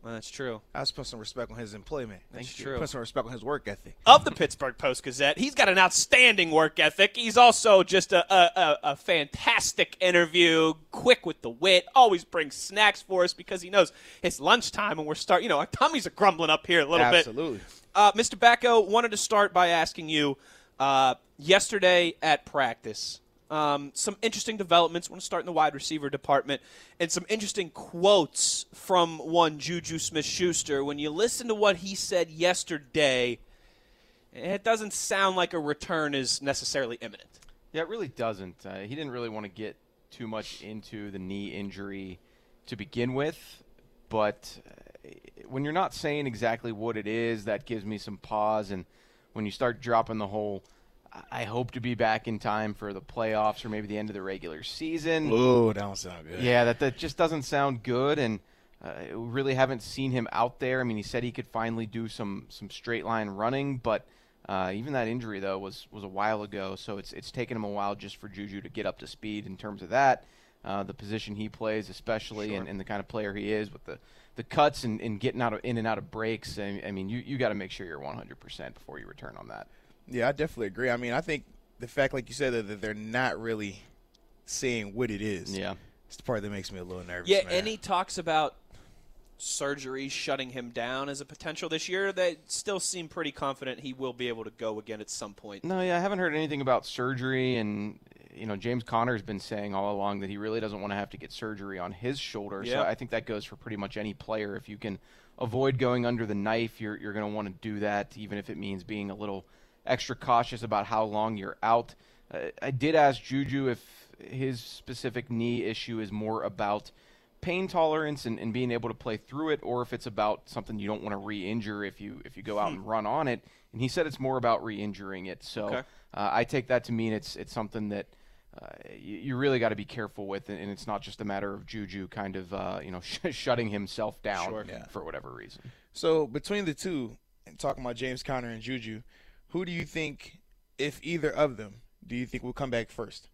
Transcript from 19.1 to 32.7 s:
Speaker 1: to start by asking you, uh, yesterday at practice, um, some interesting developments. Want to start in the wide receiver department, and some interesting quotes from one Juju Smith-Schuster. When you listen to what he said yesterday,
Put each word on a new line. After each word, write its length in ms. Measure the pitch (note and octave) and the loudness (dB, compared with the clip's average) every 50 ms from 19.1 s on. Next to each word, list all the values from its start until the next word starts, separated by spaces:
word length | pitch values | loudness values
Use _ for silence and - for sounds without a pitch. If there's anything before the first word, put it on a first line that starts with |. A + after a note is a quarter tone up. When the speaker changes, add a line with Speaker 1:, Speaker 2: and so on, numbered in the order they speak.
Speaker 1:
to 60 | G#3+ | 0
start 360 | G#3+ - - A3 G#3 G3+ F#3+ | -2 0 4 6 6 6 6
by 160 | F3 F3+ F3+ E3+ | 6 6 6 6
asking 400 | E3+ E3 D#3+ E3 - - E3 D#3 | 6 4 2 0 -2 -8 -4 0
you, 300 | D#3 D3+ D3 C#3+ C#3 _ - - - - _ _ _ _ | 2 4 4 4 2 _ -8 -20 -20 -20 _ _ _ _
uh, 380 | C3 C#3 C#3 C3+ C3+ B2+ B2+ - _ _ _ | 2 4 6 6 6 6 4 2 _ _ _
yesterday 760 | - C#3+ D3+ F#3 G3 - - A3+ G3+ F#3 F3+ F3+ F3 F3 E3+ - _ | -12 4 6 6 6 6 2 0 4 6 8 8 8 6 4 0 _
at 240 | - D#3+ D3 - - | 4 4 4 4 2
practice, 760 | - - D3 C3 A#2+ A#2 _ - A2+ G#2 - - - - - _ _ _ _ _ _ | -4 0 2 2 2 0 _ -10 -10 -8 -8 -8 -8 -10 -12 _ _ _ _ _ _
um, 440 | D#3 D3+ D3+ D3 C#3+ C#3+ C#3+ C#3+ - | -2 0 2 2 2 0 -2 -6 -6
some 220 | - - G#3+ G3 - | -4 -4 -4 -2 0
interesting 340 | - A3+ A3 G#3 - - A3 | -2 -2 -2 -2 -4 -4 -4
developments. 520 | G#3+ G3 E3+ E3+ E3+ F3 D#3+ E3 E3+ E3 - | -6 2 6 6 8 8 6 2 -2 -6 -6
Want 120 | - F#3 | -12 -10
to 40 | - | -8
start 140 | - F#3+ F3 | -4 -4 -4
in 40 | - | -4
the 60 | F3+ | 0
wide 200 | E3+ D#3+ D#3 D3+ | 2 2 2 2
receiver 380 | C#3+ C#3 - - D#3+ D3+ C#3+ C#3+ | 2 -2 -6 -4 -4 -4 -4 -4
department, 500 | C3+ C#3+ - - C#3+ C#3 - C3+ C#3+ B2+ _ - - - - - _ _ | -4 -4 0 4 4 4 4 2 -4 -4 _ -14 -20 -20 -20 -20 _ _
and 140 | F3 E3 | -2 0
some 120 | - F#3 F3+ - | 0 -4 -2 -2
interesting 420 | G#3+ A3 G#3 G3 - G#3 F#3 D#3+ | -2 -2 -2 -4 -2 -4 -4 -4
quotes 960 | _ - - - - E3+ F3 G3 G#3 F#3+ D#3 - _ - - - - - - _ - | _ -14 -14 -10 -4 4 6 8 8 8 6 4 _ 0 0 2 0 -2 -6 _ -16
from 440 | - - - F#3+ F3+ E3+ E3 E3 D#3 | -18 0 4 6 6 6 4 2 -8
one 400 | B2+ D#3 E3 E3+ E3+ D#3 D#3 D3 | -6 2 6 6 6 6 4 -2
Juju 400 | C3 C#3+ F3 E3+ D#3+ D3+ E3 D#3+ | -6 -4 -4 -4 -4 -4 -6 -4
Smith-Schuster. 840 | - - - D#3 D3 - - - F3+ F3+ E3 - - D#3 D3 C#3 | -4 -2 -2 -2 -2 -2 -2 0 2 2 2 0 0 0 0 0
When 160 | C#3 C#3+ D3 D3 | 0 0 -2 -4
you 120 | D3 D3+ | -4 -4
listen 360 | D3+ E3 G#3+ A#3+ - - A#3+ | 2 2 2 2 2 -2 -2
to 80 | A#3 A3 | -2 0
what 220 | G#3 G#3 G#3 F#3+ | 4 6 4 4
he 180 | E3+ F3 G3 G3 | 4 -2 -8 -6
said 340 | F#3 - - G3+ F3 E3+ E3 | -6 -4 0 0 0 0 0
yesterday, 1120 | D#3 D#3+ E3+ F3 F#3+ - - - | 0 2 2 4 4 2 -2 -4